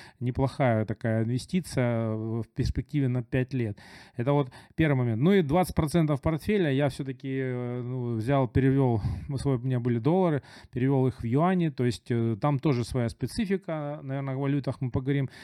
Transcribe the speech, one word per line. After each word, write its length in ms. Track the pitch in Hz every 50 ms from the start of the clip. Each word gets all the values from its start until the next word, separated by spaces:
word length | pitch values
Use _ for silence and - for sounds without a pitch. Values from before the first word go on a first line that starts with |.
| - - - -
неплохая 640 | 123 123 120 - 135 131 - - 139 123 113 110 107
такая 400 | - 110 - - 113 110 110 113
инвестиция, 840 | 113 123 127 - - - 185 156 - - 135 123 120 120 113 113 110
э, 40 | 110
в 300 | 110 110 113 110 117 110 - -
перспективе 540 | - 123 - - - 123 - - 147 135 123
на 140 | 123 123
пять 320 | 117 - - 131 127 - 139
лет. 240 | 127 117 107 101 - - - - - - - -
Это 160 | - 120 135
вот 180 | 143 143 139 127 - - - - _
первый 220 | - 160 151 139
момент. 260 | 127 123 120 113 110
Ну 100 | 139 180
и 100 | 202 196
двадцать 320 | 165 131 147 180 180 - -
процентов 460 | - 160 143 - 170 156 151 151 131
портфеля 500 | - 160 160 147 - - 214 208 175 143
я 180 | 131 135 147 139
все-таки, 500 | 135 - 143 131 131 123 - 135 131 135
э, 420 | 135 131 127 123 123 123 123 123
ну, 340 | 120 123 127 127 120 120 117
взял, 320 | 110 107 120 143 135 131 117
перевел, 520 | - 135 131 135 135 139 135 127 117 107 - - - - - -
<laughs> 80 | 143
свой, 200 | 123 - 143 131
у 40 | 120
меня 200 | 123 131 127 123
были 180 | 117 127 120 120
доллары, 440 | 113 143 170 190 185 170 151 131 - - - - - -
перевел 340 | - 123 123 135 139 131 131
их 160 | 131 - -
в 20 | -
юани, 460 | 113 120 143 165 185 190 180 170 156
то 140 | 131 - 123
есть, 260 | 123 113 - _ -
э, 260 | 120 117 117 117 113 101
там 180 | - 147 147 131
тоже 260 | - 156 131 120 117
своя 240 | - - 131 117 113
специфика, 920 | - - 131 117 - - 226 180 196 180 - - 160 156 147 143 147 156
наверное, 320 | 147 135 139 139 139 135 131
о 40 | 131
валютах 420 | 139 139 143 143 131 143 131 -
мы 100 | 135 123
поговорим 400 | - 135 127 135 143 143 135 - - -